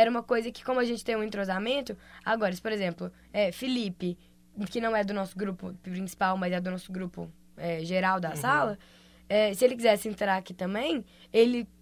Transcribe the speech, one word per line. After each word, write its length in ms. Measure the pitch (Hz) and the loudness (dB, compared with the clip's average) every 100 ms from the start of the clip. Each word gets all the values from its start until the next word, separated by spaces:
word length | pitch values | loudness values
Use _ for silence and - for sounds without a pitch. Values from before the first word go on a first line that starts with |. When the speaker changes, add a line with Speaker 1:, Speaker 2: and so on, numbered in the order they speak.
Speaker 1:
era 100 | 226 | 4
uma 120 | 240 | 2
coisa 280 | 233 240 226 | 0 0 0
que, 140 | - | -6
como 160 | - 254 | -2 0
a 40 | |
gente 200 | 240 233 | 0 -2
tem 100 | - | -2
um 80 | 220 | -2
entrosamento, 760 | 214 208 190 185 220 277 240 196 - - | -2 -4 -2 -2 -2 -2 -4 -10 -14 -8
agora, 280 | - 226 202 | -2 0 0
se, 80 | 180 | -2
por 120 | 220 | -4
exemplo, 380 | 214 185 170 180 - - | -2 -2 -4 -8 -12 -6
é, 200 | 202 196 | 0 0
Felipe, 680 | - 262 254 202 180 180 175 - - _ - 202 | 0 -2 -2 -2 -2 -4 -4 -12 -20 _ -8 -6
que 120 | 240 | -2
não 160 | 226 214 | 0 2
é 80 | |
do 100 | 202 | 0
nosso 220 | 202 190 185 | -2 -4 -4
grupo 340 | 202 180 185 | -6 -6 -10
principal, 600 | 185 185 180 190 - 185 190 | -12 -10 -8 -8 -2 0 0
mas 160 | 180 | -2
é 80 | 180 | -2
do 120 | 180 | -4
nosso 180 | 185 - | -6 -8
grupo, 400 | 185 180 175 170 - - - | -8 -8 -8 -12 -14 -20 -8
é, 280 | 170 165 | -6 -4
geral 340 | 165 185 190 190 | -2 0 2 0
da 120 | 165 | -2
Speaker 2:
Uhum. 60 | 156 | -2
Speaker 1:
sala, 420 | 240 294 240 202 - - - - - | 0 2 2 -2 -12 -20 -20 -20 0
É, 260 | 208 214 | 4 4
se 100 | 196 | 4
ele 100 | 254 | 4
quisesse 320 | 233 233 208 214 | 6 4 4 2
entrar 280 | 202 202 190 | -2 0 0
aqui 160 | 185 | -2
também, 500 | 180 185 202 294 294 - - - | -6 -4 -2 -2 -2 -4 -16 2
ele 340 | 220 240 240 226 - | 6 6 4 -4 -6